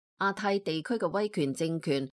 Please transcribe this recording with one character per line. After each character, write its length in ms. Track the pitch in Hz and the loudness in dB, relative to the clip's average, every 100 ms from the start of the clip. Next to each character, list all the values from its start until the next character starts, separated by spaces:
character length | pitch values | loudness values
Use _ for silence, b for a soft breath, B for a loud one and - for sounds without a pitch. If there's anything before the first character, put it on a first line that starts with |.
| _ - | _ -2
亞 140 | 196 | 0
太 260 | 196 202 202 | 2 0 2
地 240 | 190 160 | 0 -4
區 120 | - | -2
嘅 140 | 226 180 | 0 0
威 180 | 196 208 | 0 0
權 260 | 202 139 | 0 0
政 260 | 131 165 165 | 0 -2 -2
權 300 | 160 139 135 | 0 0 -2